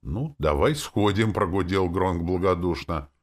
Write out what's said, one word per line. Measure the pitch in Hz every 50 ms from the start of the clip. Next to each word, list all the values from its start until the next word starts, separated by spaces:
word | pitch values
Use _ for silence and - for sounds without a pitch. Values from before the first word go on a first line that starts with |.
"Ну, | - 64 73 107 143 160 - _
давай | - 76 73 71 87 127 156
сходим", — | 151 - - - 104 101 104 98 101 113 110 92
прогудел | 98 101 87 87 98 92 87 95 95 95 90
Гронг | 85 95 92 92 90 85 85
благодушно. | 87 92 90 90 95 90 85 87 90 85 80 - - 87 78 73 - _ _